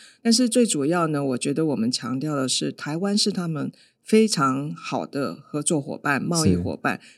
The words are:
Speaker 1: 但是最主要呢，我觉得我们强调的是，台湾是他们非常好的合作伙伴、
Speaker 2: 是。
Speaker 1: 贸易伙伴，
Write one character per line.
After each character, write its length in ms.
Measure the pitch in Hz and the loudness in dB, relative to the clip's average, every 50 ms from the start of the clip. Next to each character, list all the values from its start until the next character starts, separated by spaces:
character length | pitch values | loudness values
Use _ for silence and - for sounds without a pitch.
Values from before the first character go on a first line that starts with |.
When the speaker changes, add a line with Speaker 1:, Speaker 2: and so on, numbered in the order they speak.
| - - - _ | -20 -20 -14 _
Speaker 1:
但 100 | - 233 | 2 2
是 180 | 226 226 254 226 | 4 4 4 2
最 160 | - 254 240 | 4 4 2
主 200 | - - 147 135 | 2 2 0 0
要 220 | 151 175 175 165 160 | 2 2 2 2 0
呢， 160 | 151 139 143 | 0 0 0
我 140 | 135 127 117 | 0 -2 -2
觉 160 | - 143 139 | -2 -2 0
得 120 | 156 160 156 | 0 0 0
我 80 | 131 | 0
们 140 | 101 110 120 | 0 0 0
强 300 | 123 - 131 113 127 135 | -2 -2 -4 -4 -4 -4
调 160 | 143 156 147 | -4 -4 -2
的 140 | 139 135 127 | -2 -2 -2
是， 200 | - - 151 143 135 | -2 -2 -2 -4 -6
台 240 | - - 147 151 165 | -6 -8 -6 -4 -2
湾 200 | 196 202 202 208 | -2 0 0 2
是 140 | - 208 | 0 0
他 160 | 190 185 175 165 | 0 -2 -2 -4
们 240 | 160 143 135 - - - _ _ _ _ _ | -4 -4 -4 -6 -8 -10 _ _ _ _ _
非 240 | - 214 220 220 214 | 4 4 6 6 6
常 480 | - 170 139 131 131 135 143 151 170 | 4 2 2 2 2 0 -2 -6 -8
好 300 | - - - 147 113 80 | -10 -8 -4 -4 -4 -4
的 280 | - - 139 135 98 82 | -4 -4 -4 -4 -4 -6
合 300 | - - - - 147 143 | -8 -12 -8 -6 -6 -2
作 160 | - 175 147 | 0 -2 -2
伙 180 | 131 - - - | -2 -4 -8 -6
伴、 220 | - 143 139 123 | -2 -2 0 0
Speaker 2:
是。 80 | - 170 | 0 -2
Speaker 1:
贸 180 | 170 165 156 | 0 2 4
易 120 | 101 90 87 | 4 2 2
伙 180 | 90 95 73 | 0 -4 -4
伴， 240 | - - 139 - - - - - | -2 -2 -2 -2 -4 -8 -16 -20